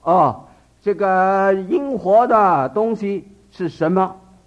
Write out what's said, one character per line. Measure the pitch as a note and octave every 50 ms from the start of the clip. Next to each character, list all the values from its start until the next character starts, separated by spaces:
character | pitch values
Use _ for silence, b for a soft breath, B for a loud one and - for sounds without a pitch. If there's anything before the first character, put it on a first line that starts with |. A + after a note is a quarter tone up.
哦， | _ D#3 F3 F#3 D#3+ C3+ A2+ B B B B B B B B _
这 | _ G3+ G3+
个 | E3 G3+ F#3+ F#3+ F#3 F#3 F#3+ G3 F#3+ G3 G3 G3
阴 | F#3+ F#3+ F#3 E4 D#4 C#4 C#4 C4+
活 | G3+ F3 F#3 G3 A3+ B3
的 | A#3+ A#3 A3 G#3 F#3 E3+ C#3+ C3 C3
东 | B2+ G#3+ A3 A3+ A3+
西 | G#3+ G#3 G3+ G3+ F#3 - - - _ _ _
是 | _ - F3+
什 | D#3+ - - E3 D#3+
么？ | F#3 F#3+ F#3+ F#3 - - - - - _ _